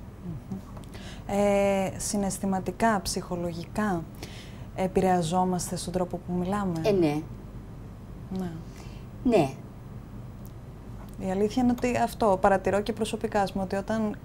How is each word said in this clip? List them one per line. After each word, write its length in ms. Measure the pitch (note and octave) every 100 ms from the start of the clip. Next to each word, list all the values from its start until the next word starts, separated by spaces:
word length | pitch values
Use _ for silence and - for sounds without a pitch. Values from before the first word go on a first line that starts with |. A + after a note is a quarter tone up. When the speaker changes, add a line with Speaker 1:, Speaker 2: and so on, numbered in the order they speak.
| - - F3+ D#3+ -
Speaker 1:
Μμμ. 80 | - - - - - - - - G3+
Ε, 540 | G3+ G3+ G3+ G3 F#3+ -
συναισθηματικά, 1040 | - G3+ G3 F#3+ G3 F#3 F#3 - A3+ G3+
ψυχολογικά, 1040 | - F#3+ - F3 F3 E3+ E3+ - G#3 F#3 - - - - - - - -
επηρεαζόμαστε 1000 | F#3 F#3+ F#3 F3+ D#3+ F3+ F#3 F3+ - F3
στον 160 | -
τρόπο 240 | F3 F3 F3 -
που 60 | F3+
μιλάμε; 420 | F3+ G#3 F#3+ E3
Speaker 2:
Ε, 80 | G#3+
ναι. 300 | G3 D#3 D3+ - - - - - - - - - - - F#3+
Speaker 1:
Ναι. 120 | F3+ E3 - - - - - -
Speaker 2:
Ναι. 260 | B3+ G#3+ C#3 - - - - - - - - - - - - - - - - - F#3+
Speaker 1:
Η 40 |
αλήθεια 320 | F#3 G#3 C4
είναι 100 | B3 B3
ότι 200 | B3 A#3
αυτό 420 | A#3 - A3 F#3+
παρατηρώ 400 | G#3 F#3+ F#3+ G3
και 120 | G#3
προσωπικά, 480 | G#3 A3 A3 A3 G#3
ας 120 | F#3+
πούμε, 120 | G3
ότι 120 | F#3 G3
όταν 400 | G3 A3 G#3 -